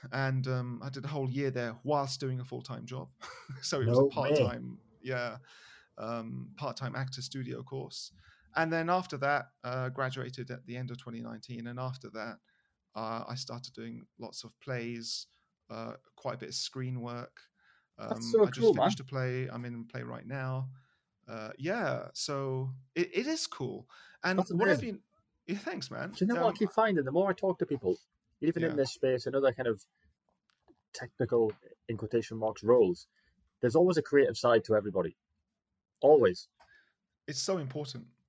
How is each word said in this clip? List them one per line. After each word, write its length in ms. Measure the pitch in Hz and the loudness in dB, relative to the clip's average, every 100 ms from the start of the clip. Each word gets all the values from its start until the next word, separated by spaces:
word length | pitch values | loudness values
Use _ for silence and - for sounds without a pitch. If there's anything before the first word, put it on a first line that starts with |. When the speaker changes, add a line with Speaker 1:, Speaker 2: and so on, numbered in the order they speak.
| 131 | -6
Speaker 1:
And, 340 | 127 135 131 131 | -2 0 0 0
um, 340 | 127 123 120 | -2 -2 -6
I 40 | 139 | -8
did 140 | 135 | -8
a 40 | 143 | -6
whole 200 | 151 131 | -4 -2
year 200 | 131 139 | 0 -2
there 260 | 127 120 113 | -2 -4 -4
whilst 380 | 139 147 135 - | 0 0 0 -4
doing 180 | 135 127 | -4 -4
a 40 | |
full-time 420 | 127 123 123 117 117 | -6 -10 -10 -12 -10
job. 220 | 127 135 - | -10 -12 -14
<laughs> 420 | - - - 131 | -16 -16 -16 -10
So 180 | - 147 | -2 0
it 80 | 117 | 6
was 100 | 123 | 6
a 40 | |
Speaker 2:
No 20 | |
way. 60 | 139 | 6
Speaker 1:
part-time, 640 | 151 135 147 120 120 123 - _ _ | 4 4 4 4 0 -8 -14 _ _
yeah, 360 | 127 127 120 123 - - - - _ - | -6 -4 -4 -8 -16 -20 -20 -20 _ -10
um, 520 | 110 117 113 127 120 - | -8 -6 -8 -10 -12 -10
part-time 380 | 143 120 127 | -8 -6 -6
actor 280 | 135 131 131 | -6 -6 -8
studio 400 | - 135 123 120 | -10 -8 -8 -10
course. 500 | 131 135 151 - - _ - _ _ | -10 -10 -10 -12 -14 _ -20 _ _
And 180 | 156 160 | -2 0
then 160 | 165 165 | 0 2
after 260 | 185 180 139 | 0 0 -2
that, 340 | 139 143 - _ | 0 0 -2 _
uh, 240 | 123 127 127 | -6 -4 -4
graduated 640 | 131 131 135 123 131 123 | -2 -4 -4 -8 -8 -10
at 140 | 127 131 | -10 -10
the 100 | 123 | -10
end 140 | 123 | -8
of 80 | 117 | -10
twenty 220 | - 117 | -12 -10
nineteen. 440 | 117 113 - 117 117 | -10 -12 -12 -10 -8
And 100 | 123 | -6
after 280 | 127 131 110 | -6 -8 -10
that, 280 | 113 110 101 _ _ _ _ _ | -8 -8 -10 _ _ _ _ _
uh, 300 | 107 110 113 - | -6 -4 -4 -6
I 80 | |
started 380 | 127 - 120 127 | -8 -8 -10 -12
doing 320 | - 117 117 107 - | -14 -12 -14 -16 -16
lots 260 | 113 - | -14 -12
of 140 | 117 _ | -16 _
plays, 680 | - 123 117 117 117 - - _ _ _ - | -6 -6 -6 -8 -8 -8 -10 _ _ _ -14
uh, 240 | 113 113 107 _ | -10 -10 -12 _
quite 200 | - 131 | -10 -8
a 40 | 127 | -8
bit 120 | - | -8
of 40 | |
screen 460 | - - 131 127 127 | -8 -8 -6 -6 -6
work. 400 | 120 120 - - _ _ _ _ _ - 107 | -8 -10 -12 -18 _ _ _ _ _ -12 -8
Speaker 2:
That's 160 | 220 | -6
Speaker 1:
Um, 60 | 233 | 2
Speaker 2:
so 160 | 226 202 | 6 6
Speaker 1:
I 40 | |
just 100 | - | 6
Speaker 2:
cool, 140 | 226 | 4
Speaker 1:
finished 260 | - - 214 | 6 4 2
Speaker 2:
man. 0 | |
Speaker 1:
a 40 | |
play. 440 | 135 135 127 127 131 | -4 -4 -2 -2 -4
I'm 160 | 117 | -6
in 100 | 120 120 117 | -8 -10 -10
a 40 | |
play 100 | 123 | -10
right 240 | 120 120 - | -8 -10 -10
now. 440 | 139 131 131 131 - _ _ _ _ - | -6 -4 -4 -6 -10 _ _ _ _ -14
Uh, 240 | 113 110 - | -12 -10 -8
yeah, 500 | 151 233 160 123 - | -4 -2 -2 -2 -6
so 580 | - - 139 135 131 131 - - | -8 -4 -4 -2 -2 -4 -6 -6
it, 160 | 160 175 | -4 -2
it 140 | 180 262 | -2 -2
is 200 | 320 - | -2 -4
cool. 400 | - 123 101 - - - - | -6 -6 -6 -12 -20 -20 -6
And 160 | 180 190 | 0 0
Speaker 2:
That's 120 | 185 | 2
Speaker 1:
what 160 | 175 196 | 2 4
I've 100 | 143 | 4
Speaker 2:
amazing. 20 | |
Speaker 1:
been, 200 | 220 196 _ _ _ _ - | 0 -8 _ _ _ _ -6
yeah, 120 | 202 | -6
thanks, 320 | 320 339 - | -4 -6 -8
man. 220 | - 160 | -8 -6
Speaker 2:
Do 120 | - | 0
you 20 | 190 | 0
know 80 | 240 | 2
what 140 | 226 | 2
I 20 | |
Speaker 1:
Um, 40 | - | 2
Speaker 2:
keep 120 | 208 | 0
finding? 340 | - 220 175 | 4 4 4
The 60 | 131 | 2
more 160 | 160 196 | 2 2
I 20 | |
talk 260 | 185 190 175 | 2 0 0
to 80 | - | -2
people, 300 | 131 92 92 _ _ _ - | 0 0 -2 _ _ _ -4
even 220 | 156 165 | 0 2
in 60 | 165 | 2
Speaker 1:
Yeah. 60 | 151 | 2
Speaker 2:
this 160 | 135 | 0
space 340 | - 131 127 - | 2 2 2 0
and 80 | |
other 180 | 135 135 | 2 2
kind 140 | 117 120 | 2 0
of 180 | 107 - _ _ _ _ _ _ _ _ _ _ | -2 -6 _ _ _ _ _ _ _ _ _ _
technical, 600 | - 120 - 123 120 110 - - - - | -12 -8 -2 2 4 4 0 -12 -14 -8
in 80 | 107 | -6
quotation 420 | 107 117 - 113 | 0 0 0 -2
marks, 240 | 110 107 | -4 0
roles, 440 | 104 123 95 87 - _ _ _ _ _ | 6 8 8 4 -6 _ _ _ _ _
there's 160 | 123 151 | 4 6
always 200 | 180 160 | 6 4
a 60 | |
creative 340 | - 143 127 110 | 4 6 6 4
side 280 | 120 113 | 6 6
to 120 | - 107 | 6 2
everybody. 400 | 101 92 82 - _ _ _ _ _ _ _ _ | 2 -2 -2 -6 _ _ _ _ _ _ _ _
Always. 480 | 139 143 101 90 - _ _ _ _ _ _ _ - | 8 10 8 4 -10 _ _ _ _ _ _ _ -10
Speaker 1:
It's 140 | 139 | -4
so 160 | - 185 | -2 -2
important, 480 | 135 147 143 120 - _ | -2 -6 -8 -10 -16 _